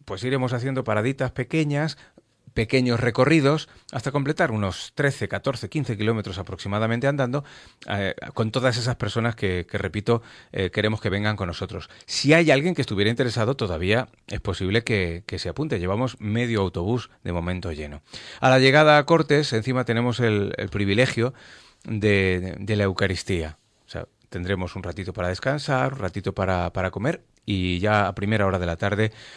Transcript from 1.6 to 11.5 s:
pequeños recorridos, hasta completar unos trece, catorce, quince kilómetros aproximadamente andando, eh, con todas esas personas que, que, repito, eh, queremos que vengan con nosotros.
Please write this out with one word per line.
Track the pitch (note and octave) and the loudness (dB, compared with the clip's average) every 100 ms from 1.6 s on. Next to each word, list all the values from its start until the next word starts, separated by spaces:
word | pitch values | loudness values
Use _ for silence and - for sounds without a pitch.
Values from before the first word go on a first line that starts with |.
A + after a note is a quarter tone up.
| D3 C#3+ D#3 - - _ _ _ - | 0 -2 -4 -6 -18 _ _ _ -6
pequeños | - A2 C3 B2 A#2 | -4 2 2 4 2
recorridos, | A#2+ A2 C3 D#3+ C3+ D#3 - - - | 2 2 4 6 4 2 -4 -18 -10
hasta | C3 C#3 | -6 -4
completar | C#3+ C#3 D#3 E3 | -2 -2 0 0
unos | G#2+ G2 - - - | 0 -2 -4 -8 0
trece, | C#3+ C#3 G#2 | 0 0 -4
catorce, | G#2 - C3 G2 | -2 -2 -4 -4
quince | D#3 B2+ G#2 | -4 -4 0
kilómetros | G#2+ A#2 G2 F2+ | 0 0 -4 -8
aproximadamente | F2 F#2 G2 G2+ A2 A#2 C#3 | -8 -8 -4 -2 0 0 0
andando, | C#3+ B2 C#3 C#3+ - - _ - | 0 0 -2 -6 -16 -20 _ -6
eh, | G2+ G2 - - | -2 -2 -4 -6
con | - A2 | -4 -2
todas | B2+ B2+ A#2 | 0 0 0
esas | A#2+ B2 | -2 -2
personas | G#2 A#2 A2+ A2+ | -4 -2 -2 -2
que, | G2 F2+ E2+ | -2 -2 -4
que, | - | -6
repito, | F#2+ G#2 G2+ A#2 - - - | -4 -4 0 0 -2 -18 -10
eh, | - F#2 | -4 -2
queremos | - G#2+ G#2+ | 0 0 0
que | G#2+ | -2
vengan | G2 G#2+ G#2 | 0 -2 -2
con | |
nosotros. | F2+ | -4